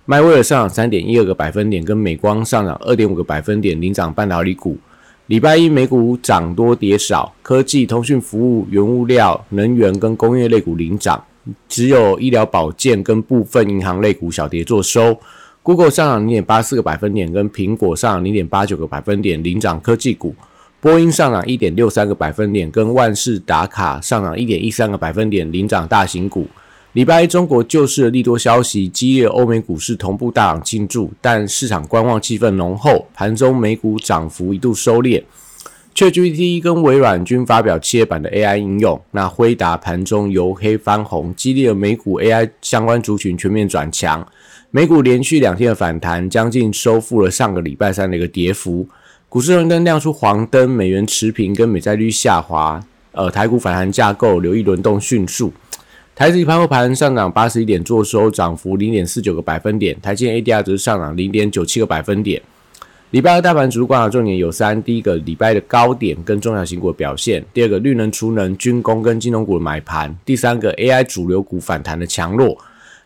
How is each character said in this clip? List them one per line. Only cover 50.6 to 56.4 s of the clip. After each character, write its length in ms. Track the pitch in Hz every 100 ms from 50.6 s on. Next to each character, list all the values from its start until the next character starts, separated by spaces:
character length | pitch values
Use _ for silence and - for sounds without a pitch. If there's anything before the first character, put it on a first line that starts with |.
| 127
美 200 | 127 92
元 180 | 95 101
持 240 | - 110
平 240 | 110 98 101
跟 120 | 117
美 120 | 95
债 160 | 104 107
率 160 | 113
下 300 | 107 123 90
滑， 380 | - 80 78 78 101 _ _
呃， 180 | - 92
台 160 | 98 110
股 100 | 120
反 160 | 92
弹 160 | 90 95
架 220 | 98 110
构， 280 | 101 117 90
留 140 | 87
意 80 | 104
轮 180 | 98 90
动 160 | 98 101
迅 260 | - 120 90
速。 240 | - 113 - _ - _ _ _
台 160 | - 147
指 140 | 180